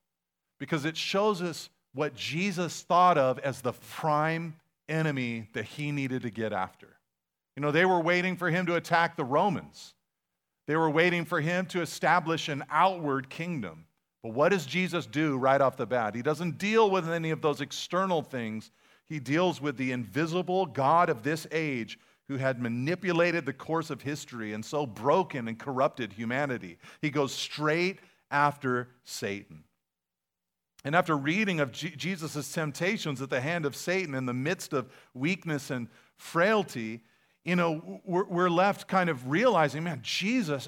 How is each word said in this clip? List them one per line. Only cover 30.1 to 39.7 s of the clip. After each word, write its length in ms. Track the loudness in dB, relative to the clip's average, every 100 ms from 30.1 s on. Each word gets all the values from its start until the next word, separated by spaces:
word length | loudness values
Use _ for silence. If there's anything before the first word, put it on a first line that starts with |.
| _ _ _ _ _ _ _
And 100 | 0
after 220 | 2 4 2
reading 460 | 2 0 0 0
of 100 | -2
Je-, 240 | -4 -10 -6
Jesus' 560 | -6 -6 -6 -6 -6
temptations 720 | -4 -4 -2 -2 -2 -2 -4
at 80 | -2
the 120 | -2
hand 240 | 0 -2 -2
of 100 | -4
Satan 380 | -4 -2 -2
in 120 | -4 -4
the 80 |
midst 400 | -2 -2 -4 -4
of 180 | -4 -4 -10 -18
weakness 580 | -4 -2 -2 -2 -4 -4
and 160 | -6 -6 -12 _ _
frailty, 840 | -4 2 4 4 2 -4 -6 -8 -14 _ _ _ -2
you 100 | 2
know, 460 | 2 0 -6 -12
we're, 220 | -2 -2 0
we're 240 | 2 4
left 400 | 4 4 2 0
kind 200 | 2 2
of 200 | 0 0
realizing, 560 | 2 4 4 4